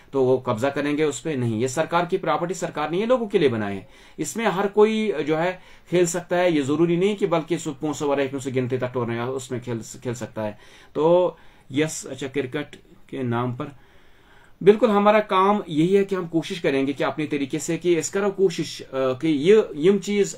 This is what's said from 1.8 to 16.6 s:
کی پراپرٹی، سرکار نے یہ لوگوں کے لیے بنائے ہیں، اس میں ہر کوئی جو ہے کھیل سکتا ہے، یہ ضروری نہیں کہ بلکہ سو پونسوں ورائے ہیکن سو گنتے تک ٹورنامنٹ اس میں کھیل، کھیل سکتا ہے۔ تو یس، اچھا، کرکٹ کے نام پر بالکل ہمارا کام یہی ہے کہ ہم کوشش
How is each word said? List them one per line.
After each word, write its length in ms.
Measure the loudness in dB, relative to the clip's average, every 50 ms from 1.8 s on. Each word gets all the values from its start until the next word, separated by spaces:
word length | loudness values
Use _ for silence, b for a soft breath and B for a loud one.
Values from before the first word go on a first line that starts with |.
| -2 0 0 -2 0
کی 120 | 0 -2
پراپرٹی، 360 | -2 0 -2 -2 -2 -2 -4 -4
سرکار 360 | -6 -6 -6 -4 -6 -4 -2
نے 80 | -2
یہ 80 | -2 0
لوگوں 220 | 2 0 0 0
کے 100 | 0 2
لیے 120 | 2 2 2
بنائے 240 | 2 0 -4 -4 -6
ہیں، 80 | -8 -10 B B B B B B
اس 200 | -8 -8 -6 -4
میں 80 | -2 -2
ہر 220 | 0 0 0 -2
کوئی 440 | 0 4 4 4 4 4 0 0 -2 -2 -2 -2
جو 120 | 0 0 0
ہے 180 | 0 -2 -4 -6 B B B B B -2
کھیل 160 | 2 2 2
سکتا 380 | 2 0 -4 -4 -2 0 2 2
ہے، 80 | 2
یہ 100 | 2 2
ضروری 340 | 0 0 2 2 2 2 2
نہیں 200 | 2 2 0 0
کہ 100 | 0 0
بلکہ 320 | 0 0 -2 0 -2 -4
سو 160 | -4 -4 -8 -8 -6
پونسوں 300 | -6 -6 -4 -2 -2 0
ورائے 180 | 0 0 0
ہیکن 120 | -2 -4 -6
سو 100 | -6 -4 -2
گنتے 220 | -2 -2 -2 -2
تک 160 | -4 -4 -4 -4
ٹورنامنٹ 420 | -4 -4 -2 -4 -4 -4 -4 -6
اس 160 | -8 -8 -8
میں 80 | -8 -8
کھیل، 180 | -6 -6 -8 -8 -8 -12 -16 -10
کھیل 120 | -8 -8 -8
سکتا 340 | -6 -8 -10 -6 -6 -6
ہے۔ 40 | -6 -8 B B B B B B B -4
تو 420 | 0 4 4 4 4 4 0 -2 b b b b b b -6
یس، 380 | -2 -2 -2 -2 -4 -10 -12 -12
اچھا، 180 | -10 -10 -10
کرکٹ 480 | -6 -4 -4 -4 -4 -6 -8 -8 -8 -12 -20 -20 -20 -20 -20 -18
کے 160 | -14 -8 -6 -4
نام 320 | -2 -2 -2 -2 -4 -4
پر 100 | -6 -10 -10 -12 b b b b b b b b b b b b b b b b _
بالکل 280 | 4 6 6 6 4 4
ہمارا 300 | 4 4 4 6 4 4
کام 400 | 2 2 2 4 4 4 4 2 -2
یہی 300 | -2 0 0 2 4 4
ہے 60 | 2 2
کہ 120 | 2 -2
ہم 120 | -4 -4
کوشش 340 | -2 -2 -4 -2 -2 -6 -2